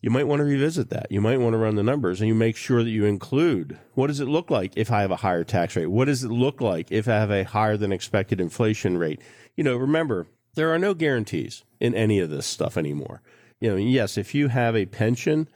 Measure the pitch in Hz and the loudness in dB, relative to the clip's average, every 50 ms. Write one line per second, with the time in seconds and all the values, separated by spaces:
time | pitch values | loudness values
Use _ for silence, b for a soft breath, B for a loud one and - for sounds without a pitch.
0 | - 117 113 131 147 147 147 143 147 143 143 139 139 156 160 170 127 - - - | 0 2 2 2 2 2 2 2 2 2 2 2 0 0 0 -2 -4 -4 -4 -8
1 | - - - 98 104 107 123 131 123 117 113 110 113 110 107 104 101 113 135 147 | -6 -4 -2 0 2 2 2 2 2 2 2 2 2 2 0 2 2 2 0 0
2 | 127 90 90 92 107 110 110 110 113 113 113 - - - 131 120 117 117 110 110 | 0 -2 0 0 2 2 4 4 2 2 0 -2 -2 0 2 2 2 2 0 2
3 | 104 104 104 95 - - - 135 165 175 143 95 82 71 - - - _ _ - | 2 2 2 0 -4 -2 0 2 2 2 2 0 -2 -6 -10 -18 -20 _ _ 0
4 | 131 143 147 139 143 127 147 160 175 - 151 113 92 95 - - 110 - 120 104 | 0 0 0 -2 -2 0 -2 -2 0 0 0 0 0 -2 -2 -2 -2 0 2 0
5 | 104 95 92 - - 98 90 85 85 - - 95 85 87 - - 82 78 92 110 | 2 0 -2 -2 0 0 0 0 0 0 0 0 0 0 -2 -2 -2 0 2 2
6 | 131 139 147 123 131 117 113 120 123 139 - - 131 110 92 82 87 - - 107 | 2 2 0 -2 -2 -4 0 0 0 0 0 -2 -2 -2 0 -2 -4 -2 -2 -2
7 | 107 123 110 104 110 101 104 98 95 92 - 107 110 110 107 104 107 98 98 90 | 0 2 2 2 2 2 2 0 0 0 0 0 2 2 2 0 0 -2 -2 -4
8 | - - - 104 95 - - 92 90 85 - - 120 110 107 - - 95 90 87 | -4 -2 -2 -2 0 0 -2 -2 -2 -4 -2 0 0 0 0 0 0 -2 0 0
9 | 85 78 76 - B B B B B B B - 160 139 123 120 131 135 151 160 | 0 -2 -4 -6 B B B B B B B -2 -2 0 0 0 0 0 0 0
10 | 165 147 117 92 82 - _ _ _ _ _ - 156 165 160 165 185 202 196 160 | 0 0 -2 -4 -4 -8 _ _ _ _ _ -2 0 0 2 2 2 0 0 0
11 | 160 151 135 120 107 - - 82 62 - - - _ _ _ _ - 117 - 95 | 0 0 0 0 -2 -2 -4 -6 -6 -6 -10 -16 _ _ _ _ -2 0 0 2
12 | 113 107 107 98 90 78 76 69 71 - - - - - - 87 80 73 73 73 | 2 2 4 2 2 0 -2 -6 -6 -8 -6 -4 -4 -4 -2 -2 -2 -2 -4 -6
13 | 67 - - - b b b b b b b b - 113 101 95 101 117 127 131 | -8 -10 -14 -16 b b b b b b b b -4 -2 -2 0 0 2 2 2
14 | 110 95 - - 95 - - 143 143 139 120 131 120 117 113 113 98 92 - - | 0 0 -4 -6 -6 -4 -2 0 0 2 2 0 0 2 2 0 -2 -2 -4 -2
15 | 117 110 123 120 - - 156 156 160 156 b | 0 0 0 0 0 0 0 0 0 -4 b